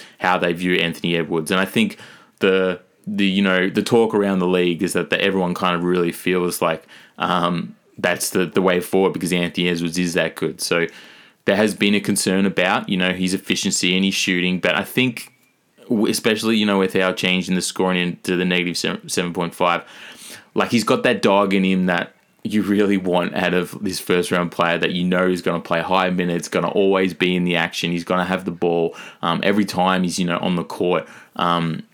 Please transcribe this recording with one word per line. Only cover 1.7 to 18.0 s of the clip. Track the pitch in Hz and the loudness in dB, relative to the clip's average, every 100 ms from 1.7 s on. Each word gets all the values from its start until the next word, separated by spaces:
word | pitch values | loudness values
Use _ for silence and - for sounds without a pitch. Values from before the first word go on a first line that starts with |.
| 117 104 - - - - - | 0 0 -2 -18 -20 -20 -2
the, | 98 95 92 90 _ _ - | 2 4 2 -2 _ _ -8
the, | 101 98 | 0 0
you | 95 | 2
know, | 98 92 95 | 4 4 2
the | 104 | 0
talk | 98 120 113 | 2 4 4
around | 107 98 95 | 2 2 2
the | 90 | 2
league | 92 90 82 | 2 2 0
is | 92 | -2
that, | 87 85 | -2 -2
that | 87 | 0
everyone | 98 95 90 | 2 0 0
kind | 87 92 87 | 0 0 0
of | |
really | 87 90 85 | 0 2 0
feels | - - 90 87 - | -2 -2 0 0 0
like, | 87 80 - - - - | 0 -2 -6 -20 -18 -6
um, | 87 90 87 85 - - _ - | -2 0 0 -2 -6 -12 _ -4
that's | 90 87 - | -2 -2 -2
the, | 98 85 | -2 0
the | 101 | 2
way | 95 90 | 2 2
forward | 87 95 95 | 0 2 2
because | 82 87 | 0 -2
Anthony | 90 87 - 87 | -2 -2 -2 -2
Edwards | 85 85 85 | 0 -2 -2
is | 90 85 | -2 0
that | 82 - | -2 -2
good. | 78 - | -6 -4
So | - 85 82 - - - - _ - | -2 0 -2 -6 -20 -20 -20 _ -2
there | 98 | 2
has | 107 | 2
been | 95 101 101 | 2 0 0
a | |
concern | 101 101 - 95 98 | 0 -2 0 2 2
about, | 92 90 120 110 | 2 0 0 0
you | 95 | -2
know, | 90 | 0
his | 90 92 | 0 -2
efficiency | 95 - 87 98 92 90 92 | -2 -2 -2 -2 0 0 2
and | |
his | 98 | 2
shooting, | 95 - 90 90 90 | 0 0 0 0 0
but | 90 80 | 0 0
I | |
think | 95 - 127 117 - _ _ _ _ _ | -2 0 0 -2 -12 _ _ _ _ _
w-, | - 117 110 | -4 0 0
especially, | - 117 104 110 113 | 0 0 0 2 2
you | 104 | 2
know, | 98 | 2
with | 95 - | 2 2
our | 92 | 0
change | 90 92 92 85 | 0 0 0 0
in | 90 | -2
the | |
scoring | - - 92 90 | -2 -2 0 0